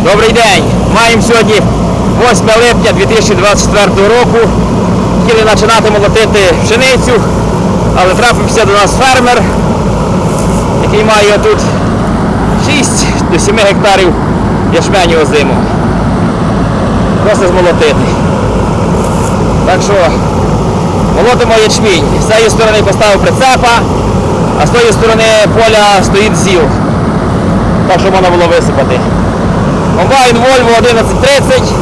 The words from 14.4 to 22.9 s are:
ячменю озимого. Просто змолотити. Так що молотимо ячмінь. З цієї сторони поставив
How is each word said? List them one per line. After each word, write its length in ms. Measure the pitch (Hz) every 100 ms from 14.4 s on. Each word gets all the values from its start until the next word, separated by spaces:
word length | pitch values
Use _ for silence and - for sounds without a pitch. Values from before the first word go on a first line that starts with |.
| - - -
ячменю 480 | 165 - 202 170 165
озимого. 380 | 143 147 139 131 - - - - - - - - - - - - - 226 180 165
Просто 240 | 196 190 185
змолотити. 580 | 180 175 165 156 - - - - - - - - - - - - - - - - - -
Так 160 | 180
що 120 | 190 202 165 - - - - - - - - - - -
молотимо 360 | 233 247 233 226
ячмінь. 420 | 214 - 220 170 160 170
З 40 | -
цієї 240 | 220 226
сторони 280 | 190 220 214
поставив 320 | 196